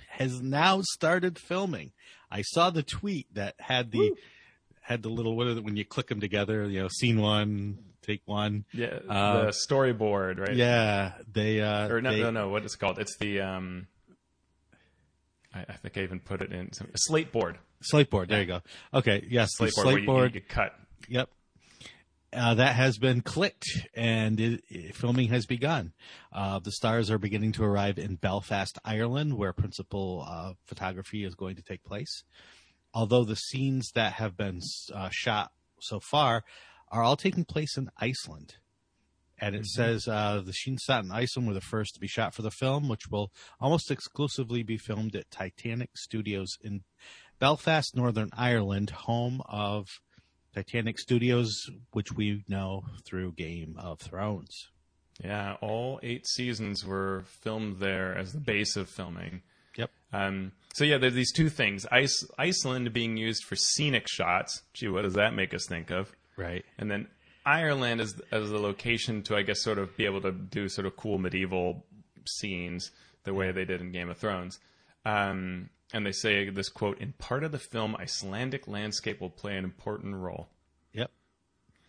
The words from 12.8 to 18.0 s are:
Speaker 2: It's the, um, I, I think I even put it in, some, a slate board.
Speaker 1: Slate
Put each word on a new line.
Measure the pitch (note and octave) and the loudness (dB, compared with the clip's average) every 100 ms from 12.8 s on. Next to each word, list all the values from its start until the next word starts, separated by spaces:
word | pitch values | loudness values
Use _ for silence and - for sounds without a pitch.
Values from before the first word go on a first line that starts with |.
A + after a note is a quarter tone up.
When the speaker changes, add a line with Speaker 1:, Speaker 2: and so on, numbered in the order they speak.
| G2 F#2 | -2 0
Speaker 2:
It's | G#2 - | -4 -4
the, | G#2 G2+ | -2 0
um, | F#2+ F#2+ F#2 F2+ F2+ _ _ _ _ _ _ _ _ _ _ _ _ _ _ _ _ | -2 -4 -6 -8 -12 _ _ _ _ _ _ _ _ _ _ _ _ _ _ _ _
I, | G2 - | -14 -12
I | |
think | - - - | -12 -8 -4
I | |
even | F#2+ F#2 | -4 -4
put | - G2 | -6 -6
it | - | -4
in, | F2+ F2+ | -6 -8
some, | - - | -10 -8
a | - | -2
slate | - D#3 D#3 | 2 2 2
board. | A#2 F2+ F2 - _ | 0 0 -4 -16 _
Speaker 1:
Slate | - D3+ | 4 6